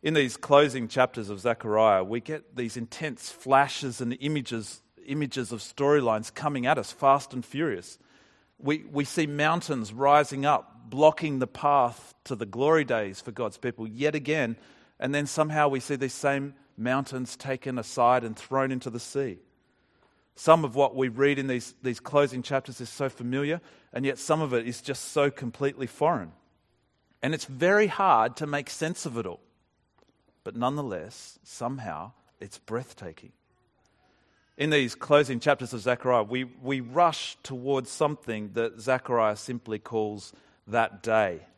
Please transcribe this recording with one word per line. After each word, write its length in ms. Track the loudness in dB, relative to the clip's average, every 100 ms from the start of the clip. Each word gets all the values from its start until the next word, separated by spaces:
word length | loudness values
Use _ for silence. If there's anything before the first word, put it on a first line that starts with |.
In 120 | 2
these 220 | 2 2 -2
closing 520 | 6 6 6 2 -6
chapters 420 | 2 0 0 -8
of 80 | -4
Zechariah, 640 | -2 -2 0 4 6 6
we 180 | 2 -6
get 360 | -6 -10 -10 -8
these 200 | -8 -6
intense 540 | -10 -8 -8 -8 -16
flashes 720 | -14 4 4 4 0 -6 -4
and 160 | -6 -4
images, 640 | -2 -2 -2 -6 -8 -14 _ _ -8
images 460 | -4 -4 -4 -6
of 80 | -8
storylines 760 | -12 -2 4 4 4 0 -2
coming 320 | -6 -4 -2 0
at 100 | 0
us 140 | -2
fast 420 | 0 4 4 2
and 120 | -10
furious. 560 | -8 -4 -4 -4 -10 -20 _ _ _ _ _ _
We, 200 | -2 -2 -2
we 140 | -4
see 240 | -4 -2 -2
mountains 640 | 0 0 0 -2 -6 -6
rising 520 | 0 6 6 6 0
up, 460 | 2 2 0 -20 -12
blocking 480 | 6 6 6 -4 -2
the 80 | -4
path 680 | -2 2 4 2 0 -20 _
to 100 | -12
the 120 | -8 -8
glory 380 | 0 4 4
days 360 | 4 -2 -2 -8
for 100 | -14
God's 280 | -6 -6 -4
people 280 | -8 -6 -10
yet 300 | -2 -2 0
again, 400 | -2 0 0 -4 -12 -20 _ _
and 160 | -4
then 120 | -2 -2
somehow 420 | 0 0 4 2
we 100 | 2
see 160 | -4
these 200 | -4 -4
same 400 | -2 0 0 -2 -10 _ -6
mountains 600 | -2 -2 -2 -6 -8 -10
taken 420 | -8 -6 -6 -8
aside 460 | -6 2 4 4
and 120 | 2 -10
thrown 360 | -4 -2 0
into 180 | -2 -6
the 80 | -8
sea. 400 | -8 -4 -4 -6 _ _ _ _ _ _ _ _ _ -6
Some 280 | 6 6
of 120 | 6 2
what 180 | 2
we 140 | 2 -2
read 320 | 4 2 2
in 80 | 0
these, 260 | -4 -4 -8
these 160 | -6 -6
closing 440 | 0 4 4 0
chapters 380 | -4 -4 -4 -14
is 80 | -14
so 200 | -6 -6
familiar, 520 | -4 -4 -2 -2 -4 -8 -20 _
and 140 | -4 -4
yet 120 | -4
some 220 | 0 0
of 140 | 2
it 140 | 0 -2
is 120 | -8
just 300 | -8 -8 -4
so 220 | 0 0
completely 560 | 0 -10 -4 -4 -4 -10
foreign. 420 | 0 0 0 -4 -16 _ _ _ _ _ _ _ _
And 140 | -4
it's 120 | -4 -6
very 420 | 0 4 6 4
hard 480 | 2 4 6 4 0
to 100 | -4
make 240 | -4 -6
sense 340 | -6 -6 -4
of 140 | -6 -6
it 80 | -6
all. 140 | -10 _ _ _ _ _ _ _ _ _ _
But 100 | -12
nonetheless, 880 | -2 -2 -2 -6 -8 -10 -16 -20 -20
somehow, 680 | -20 -8 -8 -6 -10 -10 -12 _ _ _
it's 200 | -18 -18
breathtaking. 760 | -8 -8 -8 -14 -16 -16 -20 _ _ _ _ _ _ _ _ _ _ _ _ _
In 140 | 0
these 240 | 2 0
closing 460 | -4 4 4 4 0
chapters 320 | 0 0 -2
of 80 | -4
Zechariah, 420 | -2 -2 2 2
we, 220 | 2 -4
we 360 | -6 -10 -6 -4
rush 560 | -2 2 2 2 -10 -14
towards 480 | -12 -8 -2 -2 -2
something 600 | 0 0 0 -6 -8 -6
that 280 | -4 -4 -4
Zechariah 540 | -2 -2 0 2 2
simply 460 | 0 -6 -10 -8 -10
calls 520 | -4 -4 -4 -6 -14 -20 _ _ -4
that 340 | 0 0 -4
day. 380 | 0 2 2 -2 -14